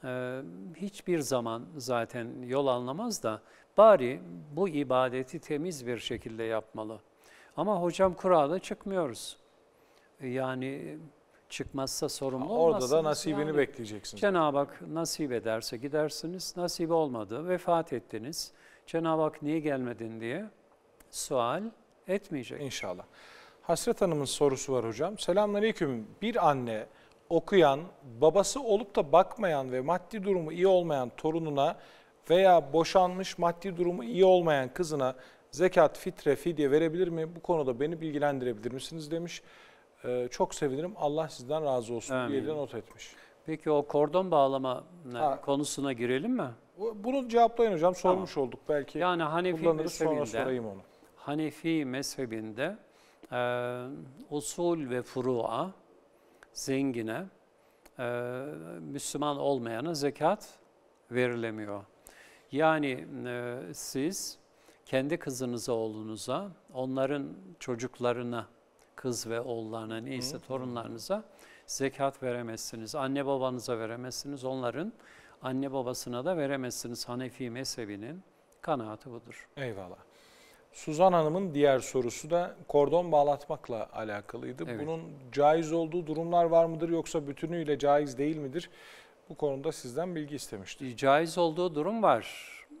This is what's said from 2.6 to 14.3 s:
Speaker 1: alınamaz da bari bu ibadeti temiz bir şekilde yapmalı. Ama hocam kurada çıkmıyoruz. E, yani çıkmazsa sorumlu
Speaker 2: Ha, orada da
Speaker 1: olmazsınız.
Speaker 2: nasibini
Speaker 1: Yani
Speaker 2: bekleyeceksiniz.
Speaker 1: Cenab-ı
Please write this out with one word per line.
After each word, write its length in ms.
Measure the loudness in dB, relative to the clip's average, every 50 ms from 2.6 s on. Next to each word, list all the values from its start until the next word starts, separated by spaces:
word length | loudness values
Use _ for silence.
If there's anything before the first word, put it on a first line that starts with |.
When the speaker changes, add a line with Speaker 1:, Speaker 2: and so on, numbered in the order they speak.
| 2 2
Speaker 1:
alınamaz 560 | 2 0 -2 -4 -6 -6 -6 -6 -6 -4 -4
da 180 | -4 -4 -4 -10 _ -20 -20 _ _ _ 10
bari 440 | 10 10 10 10 6 0 -2 -4 -8 -14 -16 -16 -16 -10
bu 180 | -4 -2 -2 -2
ibadeti 680 | 0 -2 0 2 2 4 4 2 0 -4 -6 -6 -10 -14
temiz 480 | -8 -6 -4 -4 -4 -6 -6 -8 -6 -6
bir 100 | -6 -6
şekilde 460 | -4 -6 -6 -6 -8 -10 -8 -6 -4
yapmalı. 560 | -2 -2 -4 -4 -6 -10 -10 -10 -10 -10 -14 -16 _ _ _ _ -20 -20 -20 -20 -12 _ -4
Ama 240 | 0 0 0 0
hocam 320 | 0 -2 2 4 4 4 4
kurada 460 | 0 4 6 6 6 6 4 2 -2
çıkmıyoruz. 800 | -4 -8 -10 -10 -8 -4 -2 -2 -2 -2 -4 -8 -12 -14 -14 -16 _ _ _ _ _ _ _ _ _ _ _ _ _ _ _ _
E, 60 | -10 -6
yani 720 | -4 -4 -2 -4 -4 -4 -6 -6 -8 -8 -10 -12 -12 -14 -16 -18 -20 _ _ _ _ _ _ _
çıkmazsa 600 | -10 -10 -10 -8 -4 -4 -4 -4 -4 -4 -4 -4
sorumlu 400 | -4 -4 -4 -4 -4 -4 -4 -2
Speaker 2:
Ha, 40 | 2
orada 260 | 4 6 6 6 4
da 60 | 2
Speaker 1:
olmazsınız. 180 | 4 4 4 4
Speaker 2:
nasibini 440 | 2 0 0 -2 -2 -2 0 -2 2
Speaker 1:
Yani 100 | 2 2
Speaker 2:
bekleyeceksiniz. 640 | 2 2 -2 -8 -10 -10 -10 -10 -12 -14 -6 0
Speaker 1:
Cenab-ı 360 | 0 2